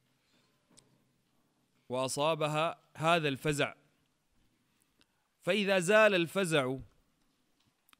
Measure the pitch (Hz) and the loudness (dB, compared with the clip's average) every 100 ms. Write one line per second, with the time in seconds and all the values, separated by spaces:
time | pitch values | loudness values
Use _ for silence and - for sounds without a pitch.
0 | _ _ _ _ _ _ _ _ _ _ | _ _ _ _ _ _ _ _ _ _
1 | _ _ _ _ _ _ _ _ - 123 | _ _ _ _ _ _ _ _ -10 -6
2 | 131 - 151 160 151 151 160 - _ - | -6 -2 -2 0 -2 -2 -4 -6 _ -4
3 | 160 170 147 135 156 143 127 - _ _ | 0 0 0 -4 -4 -2 -4 -6 _ _
4 | _ _ _ _ _ _ _ _ _ _ | _ _ _ _ _ _ _ _ _ _
5 | _ _ _ _ - 208 196 190 170 214 | _ _ _ _ -4 -2 0 0 4 4
6 | 214 185 170 190 185 156 127 131 120 _ | 6 4 -2 -2 0 0 0 -4 -10 _
7 | _ _ _ _ _ _ _ _ _ _ | _ _ _ _ _ _ _ _ _ _